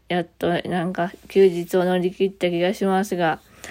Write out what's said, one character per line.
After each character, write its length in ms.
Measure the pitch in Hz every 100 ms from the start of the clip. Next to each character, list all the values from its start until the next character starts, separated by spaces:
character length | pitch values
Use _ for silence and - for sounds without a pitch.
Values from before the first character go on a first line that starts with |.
| _
や 120 | 175
っ 60 | 170 _
と 100 | 170
な 360 | 175 - 175
ん 80 | 170
か 180 | 185 175 - -
休 220 | 196 190
日 280 | 170 175 185
を 80 |
乗 140 | 180 185
り 140 | 180
切 140 | 190 190
っ 40 |
た 180 | 196 180
気 120 | 170
が 120 | 180
し 120 | 214
ま 200 | 196 190
す 120 | 202 180
が、 240 | 165 147 - - -